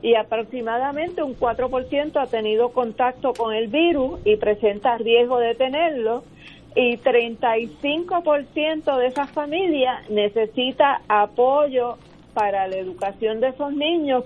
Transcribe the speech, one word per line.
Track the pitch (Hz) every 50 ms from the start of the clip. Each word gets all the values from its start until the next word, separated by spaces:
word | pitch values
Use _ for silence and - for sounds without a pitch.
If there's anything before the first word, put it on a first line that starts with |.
| -
y | 226 233
aproximadamente | 220 214 226 226 220 226 220 - 254 233 226 226 240 262 277 285 294 320 359 359 - 311
un | 277 247
cuatro | - 254 240 226 - 247 254
por | 262 254 254 254
ciento | - 277 294 302 - 302
ha | 269
tenido | 247 233 226 214 214 214 220 240 247
contacto | 240 254 247 226 214 - 254 247 254 - - 262 240
con | - 233 220 214
el | 220 226 214
virus | 208 294 330 339 339 294 262 269 339 - -
y | 208 214
presenta | 214 - 208 208 208 - 208 202 208 - 262 233 226
riesgo | 226 226 233 233 240 240 262 247
de | 240 233 233
tenerlo, | 226 262 262 262 294 330 339 311 262 220 214 233 254 - - - - - - - - - - -
y | - 254 240 240 233
treinta | - 269 247 240 233 233 233 214 - 240 226 226
y | 233 233 - -
cinco | - 285 294 320 349 349 370 349 349
por | 311 302 285 277 - -
ciento | 320 302 311 320 311 311 - 277 262
de | 247 254
esas | 254 294 277 269 -
familias | 311 294 294 294 349 392 359 311 285 254 254 247 - - -
necesita | 214 208 208 208 208 226 220 214 214 262 247 254 247 - 302 277 277 - - -
apoyo | 220 208 208 208 - - 247 247 269 294 302 294 262 254 240 240 226 - - - - - - - -
para | 226 214 202 196 196 190 190
la | 190
educación | 190 190 185 180 - - 196 196 196 226 214 220 220
de | 240 262
esos | 254 262 285 285 277
niños | 285 285 311 339 339 302 285 262 247 240